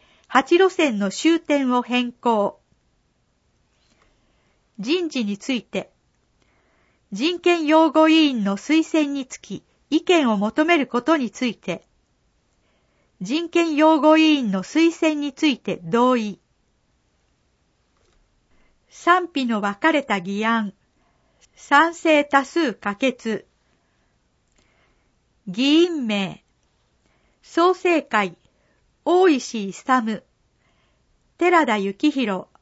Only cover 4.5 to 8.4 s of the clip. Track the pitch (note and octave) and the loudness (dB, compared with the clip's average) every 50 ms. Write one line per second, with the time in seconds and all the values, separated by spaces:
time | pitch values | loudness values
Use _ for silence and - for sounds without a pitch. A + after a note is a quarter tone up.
4.5 | _ _ _ _ _ - F#3+ B3 E4+ F#4 F4 D#4 - C4 A3 G3+ G3+ - - - | _ _ _ _ _ -12 -6 -4 -4 -4 -4 -4 -6 -6 -6 -6 -6 -8 -6 -6
5.5 | C4 G#3+ - _ - F#3 - - _ _ _ _ _ _ _ _ _ _ _ _ | -6 -6 -6 _ -10 -10 -10 -10 _ _ _ _ _ _ _ _ _ _ _ _
6.5 | _ _ _ _ _ _ _ _ _ _ _ _ G3 G3 C4+ E4+ F4+ E4+ - F4 | _ _ _ _ _ _ _ _ _ _ _ _ -8 -4 -4 -4 -4 -2 0 0
7.5 | F4 E4+ D#4 C#4+ D#4 D#4+ D#4+ D4+ - D#4 D#4 D#4 D#4+ D#4+ D#4 C#4+ B3+ A3+ | 0 0 0 2 4 4 4 4 4 2 4 4 4 4 2 2 0 -2